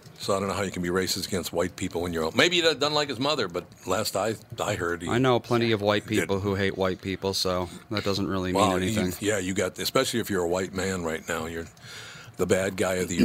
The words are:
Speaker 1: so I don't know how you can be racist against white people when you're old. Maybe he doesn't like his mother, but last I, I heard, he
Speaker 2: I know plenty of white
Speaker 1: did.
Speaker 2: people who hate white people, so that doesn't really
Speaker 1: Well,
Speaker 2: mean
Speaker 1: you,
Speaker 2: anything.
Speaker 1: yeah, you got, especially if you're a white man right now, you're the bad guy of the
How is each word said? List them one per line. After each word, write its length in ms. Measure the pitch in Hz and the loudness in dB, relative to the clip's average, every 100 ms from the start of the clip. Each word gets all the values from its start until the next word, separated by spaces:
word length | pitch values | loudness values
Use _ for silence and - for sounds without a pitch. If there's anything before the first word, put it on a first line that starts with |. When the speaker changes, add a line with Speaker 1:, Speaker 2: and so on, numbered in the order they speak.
| - - | -18 -8
Speaker 1:
so 160 | - 98 | -2 0
I 40 | |
don't 80 | 98 | 0
know 60 | |
how 80 | 92 | -2
you 100 | 98 | -2
can 100 | 90 | -2
be 60 | 87 | 0
racist 400 | 90 92 - - | 0 0 -2 -4
against 240 | 95 80 | -4 -2
white 240 | 85 87 - | -2 -2 -2
people 240 | 92 85 | -6 -4
when 120 | 87 | -4
you're 100 | 82 | -2
old. 120 | 80 113 | 0 4
Maybe 180 | 160 175 | 4 4
he 60 | |
doesn't 320 | 165 143 143 | 2 2 0
like 160 | 151 147 | 0 0
his 100 | 110 | -2
mother, 300 | 139 151 98 | 0 0 -2
but 160 | 87 87 - - | -4 -8 -10 -4
last 300 | 92 104 98 | -2 0 0
I, 200 | 104 107 - 113 | 0 -2 -8 -4
I 180 | 87 104 | -2 0
heard, 260 | 87 85 | -2 -2
he 80 | 85 | 0
Speaker 2:
I 80 | 117 | 2
know 200 | 131 120 | 4 4
plenty 320 | - 120 117 | 2 2 2
of 80 | 110 | 2
white 260 | 101 104 - | 4 2 2
Speaker 1:
did. 100 | 107 | 0
Speaker 2:
people 180 | - 98 | 2 0
who 160 | 101 98 | 2 2
hate 220 | 98 - | 2 2
white 240 | 95 90 | 0 0
people, 320 | 98 92 95 | -4 -2 -2
so 340 | 95 92 90 90 - - | 0 0 0 -2 -8 -8
that 140 | 104 101 | -4 0
doesn't 220 | 98 90 | 0 0
really 260 | 95 92 | 0 0
Speaker 1:
Well, 160 | 92 101 92 | 4 4 4
Speaker 2:
mean 40 | 92 | 0
Speaker 1:
you, 60 | 107 | 0
Speaker 2:
anything. 120 | 92 90 | 0 0
Speaker 1:
yeah, 180 | 101 104 | 0 0
you 160 | 90 | 0
got, 240 | 98 92 92 | 0 -2 -2
especially 420 | 95 135 131 117 | -2 0 2 0
if 80 | 98 | 0
you're 140 | 98 | 0
a 40 | 85 | 2
white 260 | 90 95 | 0 0
man 300 | 92 95 95 | -2 -2 -2
right 240 | 82 80 - | -2 -4 -4
now, 180 | 82 80 | -4 -4
you're 220 | 82 85 - - - - - - - | -6 -10 -14 -18 -16 -16 -16 -12 -2
the 100 | 90 | 2
bad 300 | 92 95 95 | 2 2 0
guy 180 | 95 92 | 0 0
of 140 | 90 | 0
the 120 | - | 0